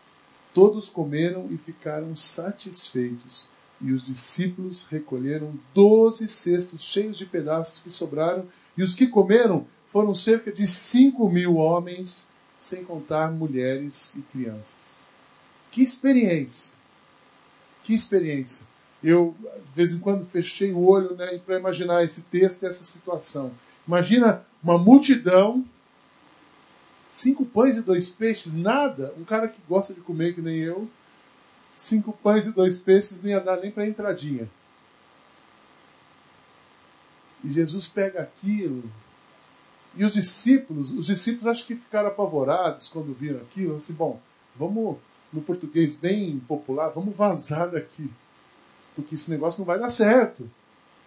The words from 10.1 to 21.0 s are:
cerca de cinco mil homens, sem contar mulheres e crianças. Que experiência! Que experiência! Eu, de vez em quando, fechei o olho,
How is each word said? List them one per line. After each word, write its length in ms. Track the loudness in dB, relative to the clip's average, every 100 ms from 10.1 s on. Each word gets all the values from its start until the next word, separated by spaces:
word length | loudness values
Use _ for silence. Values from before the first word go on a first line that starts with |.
cerca 380 | 0 2 2 0
de 140 | -4 -2
cinco 600 | -2 0 6 6 6 2
mil 280 | 2 2 2
homens, 720 | 4 2 -2 -10 -12 -14 -16 _ _ _
sem 280 | -14 -14
contar 480 | -12 -14 -6 -2 -2
mulheres 840 | -4 -4 -2 -2 -4 -6 -12 -14
e 80 | -14
crianças. 880 | -14 -10 -10 -10 -16 -20 -20 -20 -20 -20 _ _ _ _ _
Que 120 | 2
experiência! 920 | 2 2 2 4 4 2 -2 -10 -16 _ _ _ _ _ _ _ _ _ _ _
Que 80 | -2
experiência! 760 | -2 0 0 0 -2 -6 -10 -16 _ _ _
Eu, 320 | 4 4 4 -2 -14 -18 -10
de 60 |
vez 180 | 0 0
em 60 | 0
quando, 260 | -2 -2
fechei 480 | -2 -6 -6 -4 -2
o 100 | 4
olho, 320 | 6 6